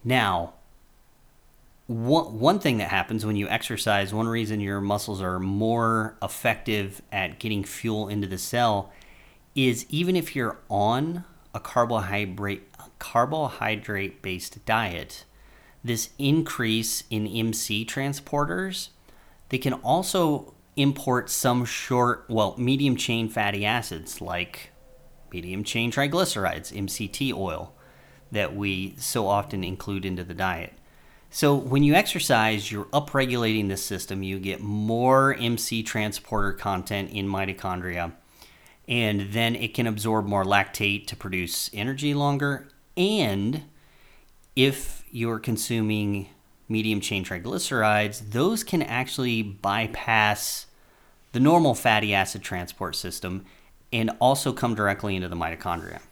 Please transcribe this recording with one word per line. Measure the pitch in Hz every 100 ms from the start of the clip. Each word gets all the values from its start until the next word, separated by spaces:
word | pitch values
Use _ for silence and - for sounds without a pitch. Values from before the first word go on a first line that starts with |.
Now, | 117 127 104 90 85 - - - _ _ _ _ _ _ _ _ _ _ -
one, | 113 117 160 - 110
one | 139 196
thing | 165 113
that | 85
happens | 95 90 110 110
when | 104
you | 101
exercise, | 113 - 110 110 101 98
one | 107 113
reason | 117 107 107
your | 98 101
muscles | 101 101 - 98
are | 92 92
more | 95 98 113 117 113 113 110 -
effective | - - 123 110 - 107 98 98 -
at | 101 92 -
getting | 110 104
fuel | 92 - 117 107 101
into | 104 98
the | 92
cell | - 123 120 101 - - - - - - _ 139
is | 127 120 -
even | 151 175
if | 180 165 139
you're | 113 - -
on | 101 104 123 156 175 175 - -
a | -
carbohydrate, | - 127 120 113 92 101 101 92 101 95 - - - -
carbohydrate-based | - 120 127 156 139 - 107 107 107 101 95 - 95 92 - -
diet, | - 113 107 85 - - - - - - - -
this | 120 113 - -
increase | 139 156 160 - 113 110 110 - -
in | 110 107
M | 113 113
C | 110 - 107
transporters, | 113 - 139 143 - 143 147 180 190 185 - _ - - - - -
they | 131
can | 139
also | - - 160 185 190 165 143 - - _ -
import | 143 143 - 123 -
some | - 131 123
short, | 120 - - 123 120 113 -
well, | 113 101 -
medium | 123 135 139 127
chain | - 117 110
fatty | 110 104 101
acids | 104 120 - 82 78 -
like | 87 87 90 - - - - - - - -
medium | 90 87 92
chain | 104 113 120
triglycerides, | 127 143 165 180 107 92 80 - 101
M | 98
C | - 101
T | - 135
oil, | 98 95 82 82 - - - - - -
that | 104 92
we | 98 101 95 95 -
so | - 120 98
often | 101 101 98
include | 90 95 - 98
into | 92 90
the | 90
diet. | 87 - 85 87 - - - - - -
So | - 147
when | 143 127 139
you | 147
exercise, | 165 208 170 - 117 110 107 98
you're | 104 -
upregulating | 143 143 139 131 123 113 110 101
this | 95
system. | - 95 - 98
You | 95 98
get | 95 90
more | 104 104 107 117 127 131 135
M | - 117 117
C | - 113
transporter | 110 110 107 - - 107 98
content | 92 104 92 90 101 98
in | 107 98
mitochondria, | 98 98 92 95 90 90 87 85 - _ - - - - _ -
and | 120 110 101 98
then | 107 117
it | 117 113
can | - 120
absorb | 107 110 110 101
more | 101
lactate | 95 101 95 - 104 101 -
to | -
produce | 98 92 87 - -
energy | 104 113 135 147
longer. | 143 143 139 143 139 - _ _ -
And | 190 214 123 98 104 151 - - - _ - - - - - -
if | 135 135 - - -
you're | 120 113 110
consuming | 123 110 - 117 107 107 104 101 95 - _ _ -
medium | 110 110 104
chain | - 101
triglycerides, | 90 90 101 180 - 127 107 107 104 104 104
those | 113 175 226
can | - 175
actually | - 120 127 - 123 113
bypass | 104 98 98 104 110 - - 113 107 104 - - - _ _ _ _ _ _
the | 120
normal | 139 170 156
fatty | 113 120 107 104
acid | 98 95 98
transport | - 90 90 - 90 87
system | 92 - 92 95 - - - - _
and | 117 113 -
also | 123 139 139
come | - 120
directly | 107 101 98 107 95
into | 90
the | 85
mitochondria. | 82 82 92 85 85 82 -